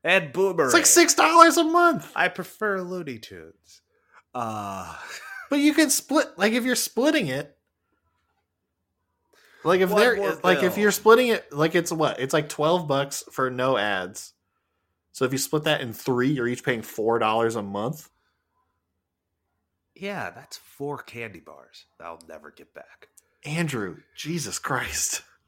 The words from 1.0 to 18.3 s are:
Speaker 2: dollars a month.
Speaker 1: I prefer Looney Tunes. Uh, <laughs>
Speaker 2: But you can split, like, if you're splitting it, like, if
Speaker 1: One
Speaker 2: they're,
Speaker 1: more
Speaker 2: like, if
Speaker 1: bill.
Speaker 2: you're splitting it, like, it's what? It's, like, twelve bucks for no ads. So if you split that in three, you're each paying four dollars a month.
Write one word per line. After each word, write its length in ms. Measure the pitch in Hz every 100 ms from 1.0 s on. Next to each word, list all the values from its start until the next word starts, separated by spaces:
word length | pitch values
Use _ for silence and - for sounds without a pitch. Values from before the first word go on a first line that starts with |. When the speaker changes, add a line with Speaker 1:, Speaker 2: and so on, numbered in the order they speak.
| 339
Speaker 2:
dollars 420 | - 320 339 330 330
a 60 |
month. 480 | 320 339 339 277 - -
Speaker 1:
I 100 | 180
prefer 540 | - 170 - 214 190
Looney 400 | 180 185 160 117
Tunes. 600 | - 92 80 _ _ - _ _ _ _ _
Uh, 640 | 127 113 107 101 95 87 80 - -
<laughs> 280 | - - -
Speaker 2:
But 100 | 285
you 120 | 294
can 140 | 302 302
split, 460 | - - 294 247 -
like, 160 | 208
if 100 | 240
you're 100 | 247
splitting 540 | 247 - - 285 311 165
it, 280 | 131 151 _ _ _ _ _ _ _ _ _ _ _ _ _ _ _ _ _ _ _ _ _
like, 160 | 151 185
if 100 | 185
Speaker 1:
One 100 | 208
Speaker 2:
they're, 160 | 240 202
Speaker 1:
more 220 | 196 165
Speaker 2:
like, 200 | 180 175
if 100 | 185
Speaker 1:
bill. 80 | 196
Speaker 2:
you're 80 | 208
splitting 380 | - 220 233 247
it, 240 | 214 -
like, 220 | 143 160 170
it's 160 | 170
what? 260 | 160 147 107
It's, 140 | 135
like, 160 | 160 151
twelve 400 | - 151 180 151
bucks 340 | 139 139 - -
for 200 | - 131
no 260 | 127 131 123
ads. 560 | 104 95 92 101 - _ _ _ _ _ _ _ _
So 120 | -
if 80 | 127
you 60 | 127
split 260 | - 156
that 160 | 156 151
in 120 | 123
three, 360 | 107 - 123 127
you're 200 | 147 120
each 160 | 123
paying 180 | - 120
four 360 | - - 110 117
dollars 340 | 110 113 117 113
a 60 |
month. 460 | 101 101 113 151 - _ _